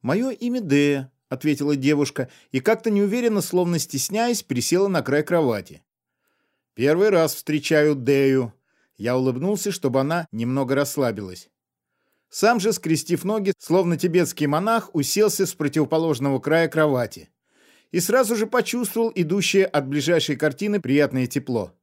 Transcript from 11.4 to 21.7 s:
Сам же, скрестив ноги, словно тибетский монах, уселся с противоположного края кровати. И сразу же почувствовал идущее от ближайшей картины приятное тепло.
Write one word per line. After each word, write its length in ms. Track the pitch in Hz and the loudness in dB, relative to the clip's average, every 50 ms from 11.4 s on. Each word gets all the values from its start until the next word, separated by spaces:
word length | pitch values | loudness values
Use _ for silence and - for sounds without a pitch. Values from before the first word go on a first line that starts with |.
| - _ _ _ _ _ _ _ _ _ _ _ _ _ _ _ _ _ - | -20 _ _ _ _ _ _ _ _ _ _ _ _ _ _ _ _ _ -4
Сам 260 | - - 220 240 226 | 2 2 2 4 4
же, 140 | 175 226 196 | 2 0 -2
скрестив 520 | - - 160 165 156 - - 170 - 170 | 0 0 0 0 0 0 -2 -4 -2 -2
ноги, 280 | 190 220 220 196 196 185 _ | -2 -2 -2 -2 -2 -4 _
словно 360 | - - 160 190 180 175 170 | -2 0 2 2 2 2 0
тибетский 520 | - - 180 160 180 165 - - - 151 | 0 0 2 2 2 2 0 -2 -2 -2
монах, 420 | 143 147 160 190 220 226 226 220 - - | 0 0 0 0 0 0 0 -2 -4 -4
уселся 520 | 160 139 - - 202 214 202 - - 196 | -4 -2 -2 2 2 2 2 2 0 -2
с 80 | 175 - | -2 -2
противоположного 840 | _ 151 143 - 156 147 - 160 160 165 165 147 117 135 143 135 127 | _ -4 -2 0 0 0 0 0 0 0 0 -2 0 0 -2 -2 -2
края 280 | - 147 156 165 165 | 0 2 2 2 2
кровати. 640 | 156 - 160 156 151 135 123 120 107 - - - _ _ _ _ _ _ _ _ _ _ _ _ _ | 2 2 2 2 2 2 0 -2 -4 -8 -16 -20 _ _ _ _ _ _ _ _ _ _ _ _ _
И 80 | - 180 | -4 -2
сразу 360 | 180 208 208 262 254 202 233 | 0 2 2 2 4 2 2
же 120 | 208 220 | 0 0
почувствовал 640 | 220 247 247 - - - 240 240 - - 226 226 226 - | 0 0 0 0 0 -2 -4 -4 -2 0 0 -2 0 0
идущее 540 | 196 170 151 185 202 180 - - 202 190 | -2 -2 0 0 0 0 2 4 2 2
от 200 | - - 147 139 | 4 0 -2 -2
ближайшей 480 | 131 143 147 131 151 175 160 - - 147 | 0 -4 -2 0 2 2 2 2 0 -2
картины 460 | 117 151 151 131 - 202 208 208 202 | 0 0 -2 -2 -2 -4 -2 -2 -2
приятное 460 | - 123 135 147 147 139 131 131 127 | 0 2 4 4 4 2 2 -2 -2
тепло. 480 | 120 - 139 - - 123 110 95 76 | -2 -4 -6 -4 -2 -4 -4 -4 -6